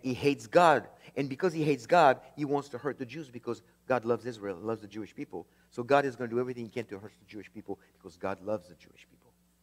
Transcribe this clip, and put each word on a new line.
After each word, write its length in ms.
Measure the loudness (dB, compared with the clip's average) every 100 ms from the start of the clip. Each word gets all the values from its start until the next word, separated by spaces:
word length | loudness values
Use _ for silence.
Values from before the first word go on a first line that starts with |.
he 120 | -6
hates 320 | 0 0 0 2
God. 400 | 6 6 6 2 -16 -14 -6
And 120 | -6
because 240 | -2 -2
he 120 | 0
hates 220 | 0 0 4
God, 340 | 6 8 6 -2 -8
he 80 |
wants 240 | -2 -2 -4
to 100 | -8
hurt 200 | -8 -6
the 80 | -10
Jews 240 | -10 -14
because 320 | -12 -8 -8 _ _ -2
God 160 | 0
loves 220 | 2 -2 -2
Israel, 300 | -10 -8 -8
loves 260 | -6 -6
the 60 | -8
Jewish 260 | -12 -12
people. 320 | -12 -12 -12 -14 _ _
So 120 | -8
God 220 | 4 4
is 100 | 4 -2
gonna 140 | -4
do 80 | -2
everything 260 | -2 -6
he 60 | -8
can 140 | -8 -8
to 120 | -10
hurt 140 | -14 _
the 80 | -18
Jewish 240 | -16 -14
people 260 | -14 -10 -12 _ _
because 180 | -20 -8
God 240 | -6 -6
loves 260 | -4 -6 -6
the 60 |
Jewish 320 | -20 -20 _ -20
people. 220 | _ _ _ _ _